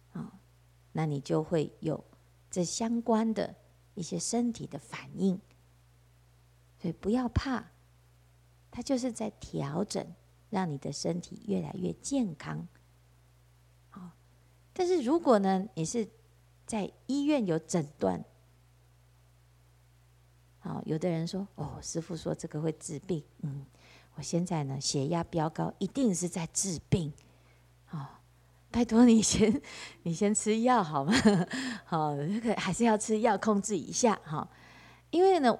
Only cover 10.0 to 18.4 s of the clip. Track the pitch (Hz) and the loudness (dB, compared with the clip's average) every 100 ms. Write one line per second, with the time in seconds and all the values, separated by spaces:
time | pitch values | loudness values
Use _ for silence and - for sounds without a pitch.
10 | - 170 _ _ _ 196 185 139 156 147 | -8 -14 _ _ _ -4 -2 -4 -8 -6
11 | 170 170 - - - 190 156 - 180 165 | -4 -4 -8 -14 -4 -4 -4 -6 -6 -6
12 | - 277 214 151 160 156 170 - _ _ | -4 -2 -2 -6 -10 -10 -10 -18 _ _
13 | _ _ _ _ _ _ _ _ _ - | _ _ _ _ _ _ _ _ _ -18
14 | 180 - _ _ _ _ _ - 349 359 | -18 -20 _ _ _ _ _ -2 2 2
15 | 233 330 320 214 190 190 202 - 160 240 | 4 2 6 6 6 2 -2 -4 -4 -2
16 | 208 - _ _ _ _ - 220 180 - | -4 -8 _ _ _ _ -8 -6 -6 -8
17 | - 277 285 294 196 160 - 180 147 - | -4 -2 2 2 2 0 0 -2 -2 -2
18 | 190 175 - _ | -2 0 -8 _